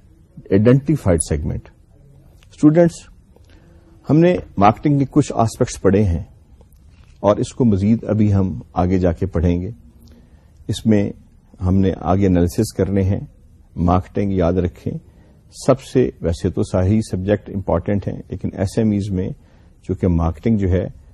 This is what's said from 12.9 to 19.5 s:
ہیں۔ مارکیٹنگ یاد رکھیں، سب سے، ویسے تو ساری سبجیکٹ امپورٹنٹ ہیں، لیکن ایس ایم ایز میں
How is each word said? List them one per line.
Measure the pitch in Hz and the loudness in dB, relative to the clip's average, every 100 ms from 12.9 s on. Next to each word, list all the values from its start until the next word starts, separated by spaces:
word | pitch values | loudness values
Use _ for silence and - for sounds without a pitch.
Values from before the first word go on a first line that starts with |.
| 98 | 0
ہیں۔ | 95 101 147 - - - - - | -2 -4 -8 -20 -20 -20 -16 -4
مارکیٹنگ | 85 90 - - 101 | 0 0 -2 -6 -4
یاد | 95 85 | 0 0
رکھیں، | 92 87 - - 165 - - _ _ _ - - | 0 -4 -6 -12 -12 -14 -20 _ _ _ -6 -2
سب | 131 | -2
سے، | - 131 123 - | 0 0 0 -2
ویسے | - 85 95 | -6 -4 -4
تو | 123 | -4
ساری | - 95 92 110 110 | -2 0 0 0 -2
سبجیکٹ | 92 95 104 - 101 | -6 -2 -2 -2 -8
امپورٹنٹ | - 85 92 101 - | -2 -2 0 -4 -4
ہیں، | 98 - | -10 -12
لیکن | 87 87 | -10 -8
ایس | - 101 - | -6 -4 -2
ایم | 110 | 0
ایز | 101 101 | 0 -2
میں | 92 95 - _ | -4 -6 -10 _